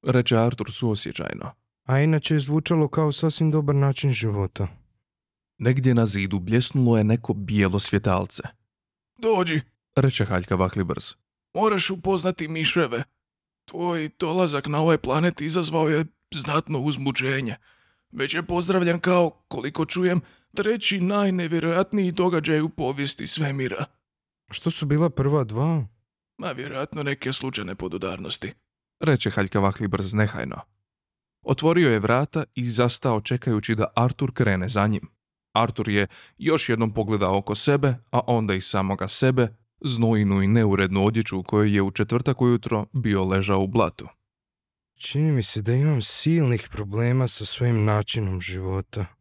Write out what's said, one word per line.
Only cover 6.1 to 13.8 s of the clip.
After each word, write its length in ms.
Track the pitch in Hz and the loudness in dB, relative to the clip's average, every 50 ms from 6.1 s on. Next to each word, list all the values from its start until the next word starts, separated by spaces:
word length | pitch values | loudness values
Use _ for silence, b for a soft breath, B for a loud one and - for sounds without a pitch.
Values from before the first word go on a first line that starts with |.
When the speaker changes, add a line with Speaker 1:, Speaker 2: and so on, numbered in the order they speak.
| 95 101 98 95 98 98 | 2 0 0 0 0 -2
Speaker 1:
bljesnulo 600 | 90 90 110 120 127 - - 139 127 120 117 110 | -2 2 2 2 2 2 0 2 4 4 4 4
je 60 | 107 | 4
neko 300 | 107 113 117 117 - 110 | 4 2 0 0 -2 -4
bijelo 440 | 101 101 - 104 104 98 95 90 101 | -4 -2 0 2 4 4 4 4 0
svjetalce. 640 | - - - 98 - 104 92 92 95 95 - - - - - _ _ _ _ _ _ _ _ _ _ _ _ _ | -2 0 0 0 2 2 0 0 0 -4 -8 -10 -10 -12 -14 _ _ _ _ _ _ _ _ _ _ _ _ _
Speaker 3:
„Dođi”, 420 | 233 220 220 185 180 170 160 151 - _ _ _ _ _ _ | 0 2 2 2 2 2 0 -2 -4 _ _ _ _ _ _
Speaker 1:
reče 280 | - 131 135 - - 107 | 2 2 2 2 0 -2
Haljka 300 | - 101 90 90 - 98 | 0 0 -2 -2 -2 0
Vahlibrz. 500 | 90 92 92 - 104 95 82 - - - - - _ _ _ _ _ _ _ _ | 0 0 0 0 -2 -4 -4 -4 -6 -6 -12 -14 _ _ _ _ _ _ _ _
Speaker 3:
„Moraš 360 | 170 208 220 208 190 - - | 0 0 2 2 0 -2 -4
upoznati 580 | 190 175 160 190 196 180 156 185 180 - 165 151 | -6 -6 -2 -2 -2 0 0 -2 -4 -4 -6 -8
miševe. 560 | 160 160 160 - - 180 165 127 117 117 135 _ _ _ _ _ _ _ _ _ _ _ _ | -4 -2 -2 0 0 0 0 0 -2 -6 -6 _ _ _ _ _ _ _ _ _ _ _ _
Tvoj 460 | - - 165 | -14 -10 -6